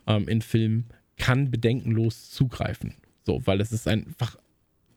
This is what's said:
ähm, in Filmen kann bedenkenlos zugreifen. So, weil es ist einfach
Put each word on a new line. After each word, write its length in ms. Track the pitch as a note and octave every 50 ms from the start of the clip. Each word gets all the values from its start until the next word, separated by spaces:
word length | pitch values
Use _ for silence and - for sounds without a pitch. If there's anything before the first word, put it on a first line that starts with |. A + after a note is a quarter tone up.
| -
ähm, 220 | - A2 G#2 G2 -
in 140 | A2 A2+
Filmen 440 | A2 - - A2+ A2 A2 A2 A2+ A#2 - - _ _ _ _
kann 340 | - - - B2+ C3 C#3+ C3+
bedenkenlos 800 | A#2+ A#2 A2+ A2+ A#2+ C3 - A#2 A2+ A2 A2+ A#2 - - - -
zugreifen. 640 | - - C#3 B2 - - C3 B2+ - - - - - - _ _ _ _ _
So, 220 | - E2 C2 C3
weil 140 | - F#2+ G2
es 120 | G#2 A2
ist 160 | A2 A2 - -
einfach 480 | G#2 A2 - - - - B2 A2+ - - _ _ _ _ _ _ _ _ _ _ _